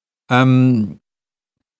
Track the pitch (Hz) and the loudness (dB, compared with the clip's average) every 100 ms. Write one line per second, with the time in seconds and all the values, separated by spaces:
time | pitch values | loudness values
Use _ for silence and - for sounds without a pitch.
0 | _ _ - 127 131 127 127 120 104 - | _ _ -4 0 2 2 2 0 -4 -10
1 | _ _ _ _ _ _ _ | _ _ _ _ _ _ _